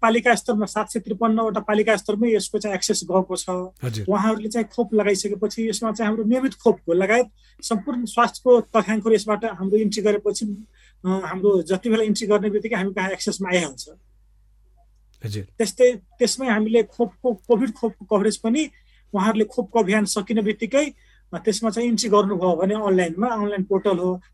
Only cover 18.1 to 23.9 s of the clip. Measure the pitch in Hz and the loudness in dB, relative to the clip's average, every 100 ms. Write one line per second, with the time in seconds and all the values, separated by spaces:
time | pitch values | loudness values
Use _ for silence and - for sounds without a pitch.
18.1 | 208 214 208 226 269 294 _ _ _ _ | 0 2 0 0 0 -2 _ _ _ _
19.1 | 202 202 220 214 - 190 226 185 214 202 | -2 0 2 0 -2 -2 0 2 2 0
20.1 | 208 196 226 208 208 208 269 294 - _ | -2 -2 -2 -2 -2 -2 0 0 -6 _
21.1 | _ - 165 220 202 226 220 240 226 233 | _ -14 -8 -2 -2 -2 -2 0 0 2
22.1 | 202 196 185 180 165 190 214 202 185 170 | 4 4 2 0 2 0 0 0 2 0
23.1 | 170 247 220 208 202 185 190 202 | -2 -4 -2 -4 -4 -2 0 0